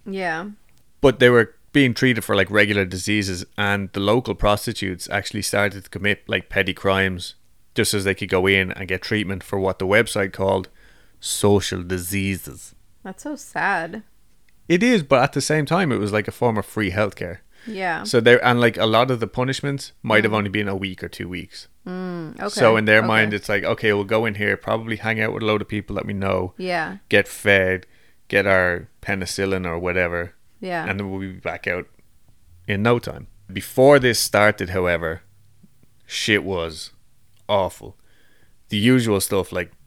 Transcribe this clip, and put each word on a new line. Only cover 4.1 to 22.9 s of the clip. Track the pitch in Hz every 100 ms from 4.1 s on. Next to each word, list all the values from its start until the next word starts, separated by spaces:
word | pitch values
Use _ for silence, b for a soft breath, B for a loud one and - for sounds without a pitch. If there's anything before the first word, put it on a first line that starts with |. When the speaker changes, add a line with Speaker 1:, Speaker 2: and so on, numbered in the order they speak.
| 120 120 95
Speaker 2:
prostitutes | 104 104 - 110 95 87 -
actually | 101 - 104
started | - 104 101 98
to | -
commit, | 98 101 101 -
like, | 98 -
petty | 101 92
crimes | 87 98 95 95 90 - - _ _ _
just | - 107
as | 104
they | 98
could | 92 98
go | 92 95
in | 95 92
and | - 92
get | 92
treatment | - 107 92 95
for | - 98
what | 95 -
the | 95
website | 104 110 104 98
called | - 95 98 - b b b b b
social | - - 104 101 - 92
diseases. | 90 92 87 98 98 92 73 - - - _ _
Speaker 1:
That's | 190 190
so | 294 285
sad. | - 165 180 185 165 214 - _ _ _ _ _ -
Speaker 2:
It | 180
is, | 240 226
but | 143 131
at | 139
the | 139
same | - 156
time, | 139 170 170
it | 104
was, | 101
like, | 107 104
a |
form | - 123 107
of | -
free | - 98
healthcare. | 98 104 - 87 87 - b -
Speaker 1:
Yeah. | 190 180 160
Speaker 2:
So | 107 123
there, | 117 123
and, | 123 120
like, | 120 90
a | 110
lot | 110 131
of | 120
the | 110
punishments | - 127 135 143 139 - -
might | 117 107
have | 107
Speaker 1:
Mm. | 107
Speaker 2:
only | 101
been | 104 101
a | 98
week | 95 92
or | 90
two | - 90
weeks. | 90 80 - - _ 180
Speaker 1:
Mm, | 185 185 175 156 -
okay, | 202
Speaker 2:
So | 208 117 110
in |
their | 107